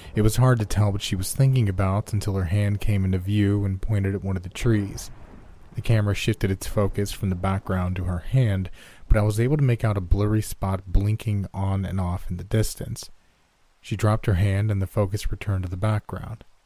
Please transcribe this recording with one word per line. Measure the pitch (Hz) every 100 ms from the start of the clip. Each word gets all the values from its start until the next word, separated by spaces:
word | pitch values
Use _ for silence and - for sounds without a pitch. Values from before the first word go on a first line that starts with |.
| - -
It |
was | 107 -
hard | 127 123
to | 104
tell | - 104
what | 98
she | - 95
was | 95 -
thinking | 135 131 107
about | 95 95 98 -
until | 104 101
her | 98 90
hand | 104 104 101
came | 107 104 95
into | 92
view | 92 104 101 101
and | 101 95
pointed | - 107 98 98
at |
one | 98 95
of |
the | 90
trees. | - 123 110 98 - - - - - - - - -
The |
camera | - 113 104 95
shifted | - 110 95
its | 98 -
focus | - 101 98 101
from | - 101
the | 90
background | 95 95 - 92 90 92
to | 90
her | 90
hand, | - 135 120 98 92 - - - -
but | -
I |
was | 104 104
able | 120 151
to |
make | 139 117
out | 110 101
a |
blurry | 87 98 104 110
spot | 107 - 98 95 95
blinking | 92 101 110 - 104 95
on | - 98 98 92
and | 92
off | 90 87 -
in | 87
the |
distance. | 90 110 107 - - 117 - - _ _ _ _ _ _
She | - 101
dropped | 107 110 -
her |
hand | 90 101 98 107
and | 101
the | 92
focus | - 98 98 -
returned | 98 - 95
to | 90
the | 90
background, | 107 107 - - - 117 - _